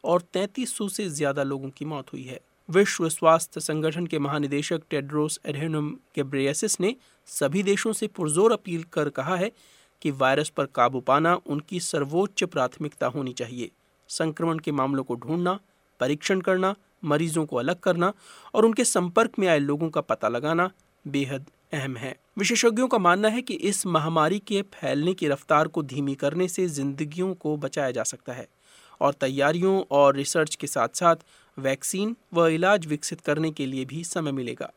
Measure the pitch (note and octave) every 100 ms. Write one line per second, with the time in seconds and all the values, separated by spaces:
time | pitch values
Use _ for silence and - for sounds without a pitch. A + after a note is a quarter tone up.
0 | D#3+ F3 F3 F#3 G3 C4 B3 - G3+ G3
1 | G3 C#3+ C#3+ C#3+ C#3 C#3 C3+ C3+ D3 D3
2 | C3 C#3 B2+ B2+ _ _ - E3+ G3+ -
3 | E3 - D#3+ D#3+ - - - D#3 D#3 D#3
4 | F3 D#3+ C#3 D3+ C#3+ C#3+ D3 E3 _ D3
5 | C3+ D3+ D3+ - - C#3+ D#3+ D#3 D3 -
6 | _ - C#3 C#3 C3+ C3+ G#3+ - F#3 B3+
7 | _ _ - - C#3 F#3 G3 G3 A3+ G#3+
8 | G#3+ - D#3+ D3+ A3+ G#3+ - E3+ D#3+ -
9 | D3 C3+ C#3 F3+ G3+ _ _ _ _ _
10 | D#3 C#3 C3 C#3 D#3 - C#3 - A#2+ C3
11 | B2 C#3 D#3+ F3 - D3 - F3+ - D#3
12 | C#3 E3 G3+ - F3 D3 B2 - D3+ _
13 | B2+ C3+ C3 B2 A#2 B2 A#2 _ _ _
14 | _ - D#3+ D#3 E3 D#3+ D#3 C#3+ C3 C3+
15 | B2+ A#2+ B2+ E3+ F3 G3 _ _ _ _
16 | B2+ D3 - F#3+ F3+ F#3 F#3+ G#3 _ _
17 | D#3+ D3 E3 D#3+ D#3 A#2+ C3 F3+ F#3 F3
18 | F3+ - - - - - A3+ A3 A#3 G3
19 | F3+ G3+ A3+ - F#3+ D#3 C#3+ D3 E3 D3
20 | - A2+ G#2+ A#2+ D3 E3 F#3 _ _ _
21 | D3+ C#3 C3 C#3 C#3+ _ _ D3 C3+ B2+
22 | C3 - _ - G3+ A#3 A#3 A3 B3+ B3
23 | F3+ F#3 G#3+ A#3 B3+ G3+ G3+ G3 F#3+ D#3+
24 | D#3 E3 D#3 G3+ - G3 G3 - C3+ C#3+
25 | E3 F#3+ D#3 C3+ - D3+ D#3+ D#3+ C#3+ C3
26 | C#3 C3+ C#3+ D#3+ F#3 F#3+ F3+ D3 C#3 C#3
27 | D#3 E3 F#3 F3+ D3+ D3+ D3 - C#3 B2
28 | A#2 C3 - B2 - _ _ - - -
29 | - - C3+ C#3 C#3 E3+ F#3 F#3+ F#3 C#3+
30 | C#3+ C#3 C#3+ E3+ D#3 - C#3 C3+ A#2 -
31 | F3 E3 - _ _ - C3+ C3+ - F#3
32 | G#3+ A#3 _ E3+ E3 D#3+ F#3 G#3 D#3+ D3
33 | - D#3 - D3 D#3+ D#3 C3+ C3 C3 D3+
34 | E3+ F3+ D#3 C3+ A#2+ A#2 -